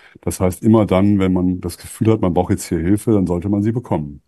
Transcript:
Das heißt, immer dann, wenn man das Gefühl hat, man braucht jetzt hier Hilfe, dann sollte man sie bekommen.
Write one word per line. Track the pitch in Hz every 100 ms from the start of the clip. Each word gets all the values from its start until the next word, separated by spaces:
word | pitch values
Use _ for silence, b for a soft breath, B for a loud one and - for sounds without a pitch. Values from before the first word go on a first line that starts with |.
| B B
Das | - -
heißt, | 92 90
immer | 113 110 104
dann, | 92 101 101
wenn | 95
man | 92 90 92
das | 92 -
Gefühl | - - 104
hat, | 110
man | 92
braucht | 87 90
jetzt | 98 -
hier | 85
Hilfe, | 82 104 -
dann | 104 90
sollte | 87 95
man | 104
sie | 104
bekommen. | 117 - 87 73 73